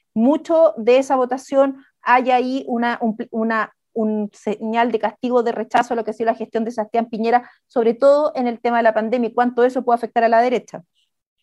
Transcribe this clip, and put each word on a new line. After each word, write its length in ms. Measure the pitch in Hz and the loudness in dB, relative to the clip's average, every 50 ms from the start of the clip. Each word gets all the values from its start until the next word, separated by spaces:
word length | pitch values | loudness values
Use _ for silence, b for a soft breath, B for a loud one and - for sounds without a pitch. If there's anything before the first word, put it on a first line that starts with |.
| B _ _ | B _ _
mucho 580 | 220 226 262 302 320 320 - 330 320 330 320 - | 0 2 2 2 0 0 0 2 4 4 4 2
de 220 | 233 214 226 247 262 | 0 2 4 4 4
esa 180 | 269 269 285 | 4 2 0
votación 640 | 262 254 247 254 269 - - 277 269 277 277 269 269 B B B _ | 0 0 -2 -4 -8 -8 -2 0 2 2 2 0 -8 B B B _
haya 360 | _ 220 240 254 254 254 254 | _ 2 2 2 4 2 2
ahí 280 | 247 254 254 262 269 - - | 2 2 0 -4 -6 -4 -4
una, 300 | 247 233 233 240 240 - 247 | -4 -2 -2 -2 -4 -2 -4
un, 140 | 226 214 - 240 - - | -4 -4 -4 -10 -8 -6
una, 400 | 226 220 226 226 220 208 - _ _ _ _ _ | -4 -4 -2 -2 -2 -4 -4 _ _ _ _ _
un 380 | 233 220 214 214 214 208 202 - | -4 -4 -2 -2 -4 -6 -6 -10
señal 600 | - - 214 202 - 220 220 226 233 233 247 233 | -8 -6 -6 -6 -6 -6 -4 0 0 0 0 0
de 80 | 220 | -2
castigo, 420 | - 214 214 _ - 247 247 247 233 | -2 -4 -6 _ -6 0 0 0 0
de 80 | 233 | 0
rechazo 440 | 233 226 262 254 - 247 240 - 247 | -4 -4 -8 -4 -4 -4 -4 -2 -4
a 20 | |
lo 80 | 233 220 | -6 -6
que 80 | 214 220 | -8 -6
ha 20 | |
sido 160 | - 233 220 | -4 -4 -4
la 60 | 226 | -2
gestión 280 | 220 220 - - 220 226 | -4 -8 -8 -6 -6 -6
de 60 | 220 | -6
Sebastián 360 | 240 - 208 214 - 233 226 | -6 -8 -8 -4 -4 -4 -4
Piñera, 440 | 233 - 202 226 233 233 240 240 B B B _ | -4 -6 -4 -2 0 0 0 0 B B B _
sobre 280 | _ _ 262 226 226 226 | _ _ 0 0 0 0
todo 360 | 226 269 277 285 285 302 294 - | 2 4 4 4 4 2 -2 -4
en 100 | 262 247 | -4 -4
el 140 | 240 233 220 | -4 -6 -4
tema 160 | - 240 240 | -4 -2 0
de 80 | 233 233 | 2 2
la 100 | 226 220 | 2 2
pandemia, 360 | 220 214 220 220 254 233 220 | 0 -2 -2 -2 -2 -2 -2
y 40 | 214 | 0
cuánto 300 | 233 247 240 247 240 240 | 0 -2 0 2 2 0
eso 180 | 254 254 269 247 | 2 2 -2 0
puede 140 | 247 240 | 0 0
afectar 260 | 240 - 220 - 240 233 | 0 -2 -4 -2 0 2
a 60 | 226 | 4
la 120 | 233 226 | 4 4
derecha. 440 | 240 254 247 214 214 - - 175 - _ _ _ _ _ _ _ _ _ _ _ | 4 2 0 -2 -4 -8 -16 -18 -18 _ _ _ _ _ _ _ _ _ _ _